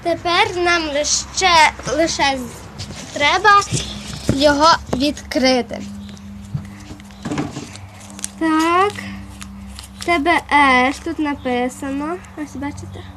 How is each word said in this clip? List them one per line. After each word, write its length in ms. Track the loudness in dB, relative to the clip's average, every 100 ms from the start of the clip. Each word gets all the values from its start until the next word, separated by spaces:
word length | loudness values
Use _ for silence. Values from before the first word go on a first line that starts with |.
Тепер 540 | -2 -2 0 2 2 2
нам 260 | 2 2
лише, 880 | 0 -2 0 -2 -2 0 4 6 6 4 -4
лише 440 | 0 0 2 0 0
з-, 760 | -6 -12 -16 -12 -12 -12 -10
треба 480 | 0 2 4 6 6 4 -4 -6 -10 -10 -10 -2
його 420 | 4 4 6 6 4 0
відкрити. 880 | 0 0 -2 -4 0 2 2 0 -8 -10 -12 -14 -16 -16 -14 -8 -8 -8 -16 -16 -16 -18 -14 -8 -4 -6 -8 -14 -16 -18 -18 -18 -10 -10 -2
Так. 540 | 2 2 4 4 2 0 -10 -12 -14 -14 -14 -14 -14 -14 -16 -8 0
Т 140 | 2
Б 220 | 4 2 4 4 6 6 4
Ш 60 | 0
тут 160 | -6 -4
написано. 1000 | -2 -2 -2 -2 -2 -4 -6 -4 -4 -8 -10 -12
Ось, 120 | -10 -8
бачите. 480 | -8 -8 -12 -14 -16